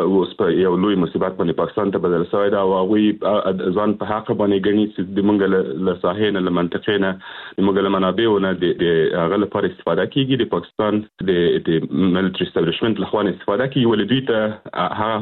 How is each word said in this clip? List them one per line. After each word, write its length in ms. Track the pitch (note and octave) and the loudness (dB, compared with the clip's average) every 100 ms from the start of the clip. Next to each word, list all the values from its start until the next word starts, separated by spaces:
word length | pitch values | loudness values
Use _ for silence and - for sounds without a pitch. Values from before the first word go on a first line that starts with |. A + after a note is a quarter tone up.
| F2 | 2
اوس 180 | F#2+ F2 - | 2 0 0
په 120 | F#2+ | 0
یو 200 | E2 F#2 F2+ | 2 2 2
لوی 120 | G2+ F#2+ | 2 2
مصیبت 340 | E2 - F#2 F#2 | 0 -2 -4 -2
باندې 220 | E2+ - | -2 -2
پاکستان 320 | E2 - G2 | -2 -2 -2
ته 80 | F#2+ F2 | 0 0
بدل 180 | E2+ F2 | 0 0
شوی 180 | G#2 G2+ | 0 0
ده 60 | G2+ | 2
او 120 | F#2+ F#2+ | 0 0
هغوی، 260 | F#2 G#2+ G#2+ G#2 F2+ | 2 2 2 0 0
آ، 200 | G#2 F#2+ F#2+ F#2 F2+ | 0 0 -2 -2 0
ځان 180 | G#2 G#2 | 0 -2
په 60 | G2+ | -4
حق 220 | G#2+ A2 | -6 -4
باندې 320 | A2 G2+ G2 G2+ | -2 2 2 2
ګڼي 200 | G#2 G#2+ | 0 0
چې 80 | - F#2 G2 | -2 -6 0
د 100 | G2+ | 2
موږ 120 | G#2 G2 | 2 2
له، 60 | F#2+ C#2+ C#2 F#2+ | 2 0 -2 -2
له 60 | F2+ | -2
ساحې 320 | F2+ G2 G#2+ G2+ | -2 0 -2 0
نه، 40 | F2+ | 0
له 40 | F2 | 0
منطقې 400 | F2 G2 - G2+ | -2 -2 -2 0
نه، 80 | F#2+ F#2 - - - - | 0 -2 -10 -18 -12 -2
د 60 | G2 | 2
موږ 100 | G2 G2 | 2 2
له 40 | |
منابعو 440 | F#2+ F#2 F#2 A#2 G2+ F#2+ | 2 0 2 2 2 0
نه 60 | |
د، 120 | F2+ E2+ D2+ | 0 0 0
د 20 | E2+ E2 D#2 F2 | 2 2 2 2
هغه 160 | E2 G2+ | 0 0
لپاره 260 | - G#2 F#2 | 0 0 -2
استفاده 360 | - - E2+ F#2 | -2 -2 0 0
کیږي. 300 | C#3+ C3 C3 | 0 0 0
د 80 | G#2+ F2 | 0 -2
پاکستان 440 | - - G#2+ G#2+ G#2+ _ F#2 | -4 -2 0 0 -4 _ 0
د، 20 | F2 E2+ D#2 - | 2 2 2 0
د 20 | E2 D#2+ C#2+ F#2+ F#2 | 0 0 0 2 2
ملټري 320 | F#2+ F#2 F2+ | 0 -2 -4
اسټابلیشمنټ 520 | F#2+ E2+ - A#2 G2 | -2 -2 0 -2 -2
له 60 | F#2+ | -2
خوا 180 | A2 | 0
نه 60 | G2+ | 0
استفاده 380 | F2 - G2+ C3+ | -2 -2 -2 0
کیږي، 200 | C#3 A2+ | 2 2
ولې 140 | G#2+ G2 | 2 2
دوی 100 | B2+ | 0
ته، 160 | C3 A2 G#2+ G#2+ - | 0 0 0 -4 -10
آ، 120 | - F2+ G#2 | -4 -4 -2
هغه 160 | G#2+ G#2+ | -2 0